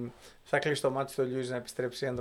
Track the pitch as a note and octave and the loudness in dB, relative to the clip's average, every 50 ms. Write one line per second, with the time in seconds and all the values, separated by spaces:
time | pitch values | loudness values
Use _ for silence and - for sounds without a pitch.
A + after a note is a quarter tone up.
0 | A#2+ A#2+ - - - - - - - - - C#3 - D3+ D3 C3+ - C3+ C3 C3+ | -4 -6 -8 -14 -20 -20 -20 -20 -4 0 2 2 4 2 2 4 2 2 2 2
1 | C#3 C3+ - - C3+ B2+ B2+ C3 B2+ B2 B2+ B2 B2 - - - C3 B2 B2 - | -2 0 0 0 0 2 2 -2 -2 -2 -4 -4 -6 -4 -4 -2 -2 -2 -2 -2
2 | C#3 C3+ B2 A#2+ | -2 -2 -2 -2